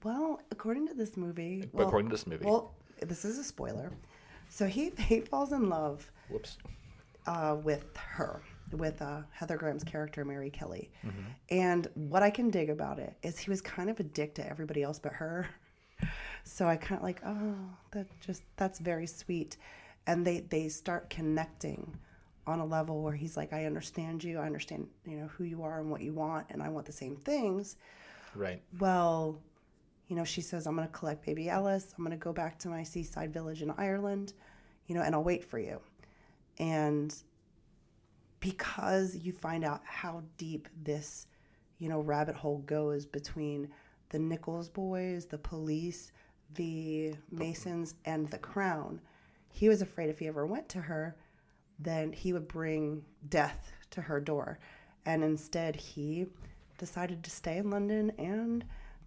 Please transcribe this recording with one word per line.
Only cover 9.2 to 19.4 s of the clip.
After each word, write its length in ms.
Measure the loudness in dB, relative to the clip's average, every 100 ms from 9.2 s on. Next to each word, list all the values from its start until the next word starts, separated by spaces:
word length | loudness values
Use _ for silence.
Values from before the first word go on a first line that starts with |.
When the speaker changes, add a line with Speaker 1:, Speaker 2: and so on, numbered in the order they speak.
| -8
Speaker 1:
Heather 260 | -8 -4 0
Graham's 280 | 0 -2
character, 400 | -2 -4 -4 -4
Mary 260 | -4 -4 -6
Kelly. 400 | -6 -6 -6 -10 -8 -8
Speaker 2:
Mm-hmm. 140 | -6 -8 -10 2
Speaker 1:
And 380 | 6 6 6 2
what 280 | -2 4 8
I 60 | 8
can 200 | 8 4
dig 200 | 4 4
about 280 | 2 0 -2
it 160 | -6 -6
is 160 | -6 -4
he 100 | 0
was 100 | -2
kind 280 | -2 -4 -2
of 120 | 0
a 20 |
dick 320 | -2 0 -2 -2
to 120 | -6
everybody 320 | -4 -2 0
else 160 | 0 0
but 140 | -4
her. 340 | -4 -4 -2 -4 -6 -20 _ _ -2 -2 -2 -8 -10
So 240 | -10 2 4
I 100 | 4
kinda 240 | 2 -2
like, 180 | -2 -4
oh, 300 | -4 -2 -2 -4 -6 -12 -8
that 140 | -6 -6 -10
just, 220 | -8 -8 -8 0
that's 240 | 0 0
very 260 | -2 0 -2
sweet. 520 | -8 -2 -2